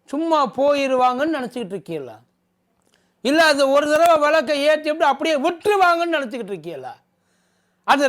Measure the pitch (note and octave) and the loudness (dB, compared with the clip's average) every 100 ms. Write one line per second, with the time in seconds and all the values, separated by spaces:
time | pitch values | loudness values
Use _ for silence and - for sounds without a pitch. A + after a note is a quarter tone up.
0 | _ C#4+ E4 D#4 C4 - C#4+ C#4+ C4+ B3+ | _ -6 -2 0 0 0 0 0 0 0
1 | B3+ B3 D#4 D4+ A#3+ B3 F#3+ G3 - D#3+ | 0 0 -4 -4 -8 -10 -10 -12 -10 -12
2 | B2+ A#2 _ _ _ _ _ _ _ _ | -12 -18 _ _ _ _ _ _ _ _
3 | _ _ A#3 D#4 D#4+ C#4 C4+ C#4+ D4 D4+ | _ _ 0 2 4 4 2 2 2 2
4 | E4+ D#4+ D4 D#4+ C4+ C#4+ C#4+ D4+ D4+ D#4 | 4 4 4 2 0 0 0 0 -2 0
5 | D4+ C4+ E4 D4 D#4 F4 G4+ G4+ F4+ E4+ | 0 0 -2 0 -2 -2 -2 2 2 2
6 | E4+ D#4 B3+ A#3+ G3 F#3+ D#3+ C#3+ B2+ - | -2 -4 -4 -10 -10 -12 -12 -14 -16 -18
7 | _ _ _ _ _ _ _ _ - C#4 | _ _ _ _ _ _ _ _ 0 2